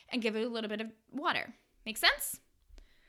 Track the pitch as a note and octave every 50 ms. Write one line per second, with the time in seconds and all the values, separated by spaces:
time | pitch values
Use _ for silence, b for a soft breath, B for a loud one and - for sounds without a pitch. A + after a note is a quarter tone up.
0 | B B - B3 G#3+ A3 G#3+ G#3+ A3+ B3 A#3 A3+ A3+ G#3+ G#3+ G#3 A3+ A3+ - -
1 | _ _ - C#4 E4+ E4 A#3+ A#2 - - - - _ _ _ _ - G#3+ A3 -
2 | - G4+ C#5 C#5+ - - - - - _ _ _ _ _ - b b b b b
3 | b